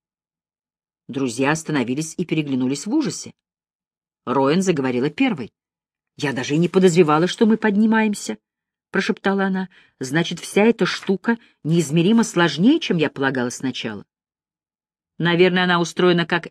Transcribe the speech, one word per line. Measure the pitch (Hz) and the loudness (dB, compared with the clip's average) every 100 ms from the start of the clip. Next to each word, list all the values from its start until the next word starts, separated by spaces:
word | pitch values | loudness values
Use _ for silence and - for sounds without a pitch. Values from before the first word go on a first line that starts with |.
| _ _ _ _ _ _ _ _ _ _ - | _ _ _ _ _ _ _ _ _ _ -12
Друзья | 123 135 113 135 | -6 -6 -2 -2
остановились | 160 - 147 117 131 160 - | -2 -2 -4 -2 -4 -6 -8
и | |
переглянулись | 175 156 147 131 127 143 - | -6 -4 -2 -2 -2 -4 -4
в | |
ужасе. | 294 254 127 - - _ _ _ _ _ _ _ _ | -2 -2 -6 -12 -20 _ _ _ _ _ _ _ _
Роэн | - 123 135 170 | -4 0 2 0
заговорила | 190 160 131 123 143 | 0 -2 -2 -2 -2
первой. | - 262 175 107 _ _ _ _ _ _ - | 0 -2 -2 -8 _ _ _ _ _ _ -8
«Я | 147 | -6
даже | 123 120 | -4 -2
и | 147 | 0
не | 170 | 2
подозревала, | 190 185 165 160 151 180 | 4 4 6 4 4 2
что | - | 2
мы | 220 220 | 2 2
поднимаемся», — | 220 202 220 220 220 208 - 220 _ _ _ _ _ | 0 2 2 2 0 -2 -8 -12 _ _ _ _ _
прошептала | 190 190 202 196 196 | -4 -2 -2 -2 0
она. | 196 190 190 _ _ - | 0 -2 -6 _ _ -12
«Значит, | 131 151 170 180 | -4 -2 -2 -6
вся | - - | -4 2
эта | 220 226 180 | 2 4 0
штука | - - 190 - 226 _ _ | -2 -4 -2 -2 -4 _ _
неизмеримо | 143 165 143 160 165 226 | -2 0 2 2 4 4
сложнее, | 220 180 175 139 208 320 | 2 2 2 2 2 2
чем | - 180 | 2 -2
я | 143 | -2
полагала | - 135 131 123 | -2 -2 -2 -4
сначала». | - 135 127 117 101 - _ _ _ _ _ _ _ _ _ _ - | -6 -8 -6 -8 -10 -16 _ _ _ _ _ _ _ _ _ _ -4
«Наверное, | 165 170 185 185 | 0 4 4 4
она | 180 175 | 2 0
устроена | 165 - 180 175 165 | 0 0 2 2 2
как | 175 - | -2 -4